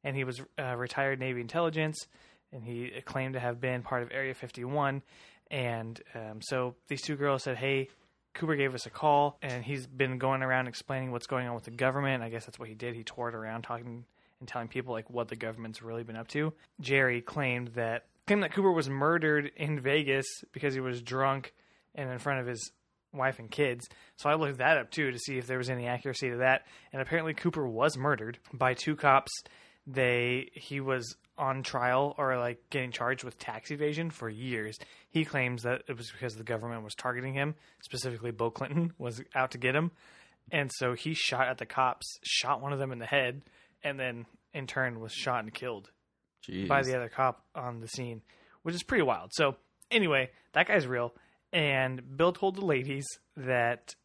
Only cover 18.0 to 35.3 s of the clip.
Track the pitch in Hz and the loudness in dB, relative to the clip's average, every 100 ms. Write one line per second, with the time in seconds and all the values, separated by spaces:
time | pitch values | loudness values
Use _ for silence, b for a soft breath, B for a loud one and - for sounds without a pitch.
18 | _ _ - 202 175 196 196 170 135 139 | _ _ 2 2 4 4 4 4 2 2
19 | 147 170 156 151 143 - 147 151 131 147 | 4 4 4 4 2 -4 -2 0 2 2
20 | 143 135 131 - - 139 143 131 131 123 | 4 2 0 -8 -14 -2 -2 0 -2 -4
21 | 120 131 135 135 - b b b b - | -4 2 2 2 -4 b b b b -8
22 | 131 127 147 135 123 117 - _ _ _ | -6 -4 -2 0 -2 -6 -8 _ _ _
23 | _ 143 131 131 113 - 143 120 - B | _ 0 0 0 -8 2 2 2 -8 B
24 | B - 147 156 151 131 127 156 117 - | B -2 2 4 2 4 6 6 4 0
25 | 143 120 - 131 120 127 123 123 120 123 | 0 0 -4 -4 -2 -2 0 -2 -2 -2
26 | 139 123 131 120 131 131 B B B 135 | -4 -4 -2 2 4 4 B B B -6
27 | 131 165 160 147 175 160 131 110 147 135 | 0 0 0 0 0 0 -2 2 2 4
28 | 139 135 110 117 - 123 127 123 - 147 | 2 2 -2 -10 -14 2 2 2 -2 2
29 | 143 135 - - B B B B - 131 | 6 6 4 -12 B B B B -6 0
30 | 123 120 120 123 135 - - 139 135 127 | 2 4 2 0 -4 -14 -8 -6 -2 -2
31 | 117 - _ - 139 135 135 135 123 127 | -4 -12 _ -4 -2 -2 -2 0 4 4
32 | 143 139 135 127 120 120 _ 143 127 113 | 4 2 0 2 0 -4 _ -4 -2 -2
33 | 120 127 127 - - 110 - 147 151 151 | -2 -2 -6 -10 -10 -10 -8 -2 -2 0
34 | 170 - 117 107 120 117 107 107 B B | -4 -4 -8 -6 -4 -4 -4 -8 B B
35 | B 160 156 | B -2 0